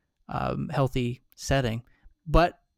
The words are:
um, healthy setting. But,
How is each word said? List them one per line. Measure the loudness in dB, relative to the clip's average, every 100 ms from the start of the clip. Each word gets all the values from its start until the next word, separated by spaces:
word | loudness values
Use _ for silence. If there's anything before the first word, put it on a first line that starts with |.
| _ _ -10
um, | -6 -4 -4 -4
healthy | -2 0 0 -4 -6 _ -16
setting. | -2 0 0 -4 -10 _ -20 _ 2
But, | 4 4 0 _